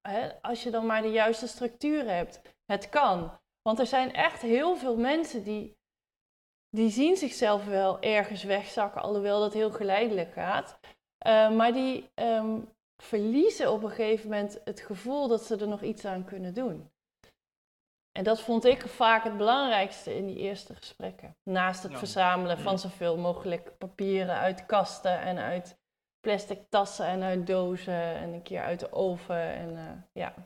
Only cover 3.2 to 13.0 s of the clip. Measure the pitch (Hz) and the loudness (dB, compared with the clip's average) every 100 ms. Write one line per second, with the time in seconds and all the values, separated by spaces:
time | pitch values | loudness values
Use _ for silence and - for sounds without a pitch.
3.2 | 165 - _ _ 220 226 247 262 254 - | -2 -12 _ _ -2 0 2 2 0 0
4.2 | 320 - 233 240 320 359 262 226 247 311 | 0 0 2 2 2 0 0 0 2 2
5.2 | 320 233 196 214 214 _ _ _ _ _ | 0 -6 -6 -6 -8 _ _ _ _ _
6.2 | _ _ _ _ _ 214 226 220 302 381 | _ _ _ _ _ 2 2 6 4 4
7.2 | 277 - 220 208 202 196 190 190 220 214 | 2 2 2 2 2 2 2 2 2 2
8.2 | 202 196 196 196 196 - 202 - - 208 | 2 -6 -2 -2 -2 -2 -2 -2 -2 -2
9.2 | 202 208 208 214 214 214 202 196 233 196 | 0 2 2 0 -2 -2 0 2 2 0
10.2 | 165 - 175 185 - - - _ _ _ | -4 -6 -2 -2 -4 -18 -20 _ _ _
11.2 | 226 220 220 220 233 247 262 254 - - | 4 6 6 6 4 2 -2 -4 -8 -4
12.2 | 233 226 220 220 - _ _ _ | 0 0 0 -4 -8 _ _ _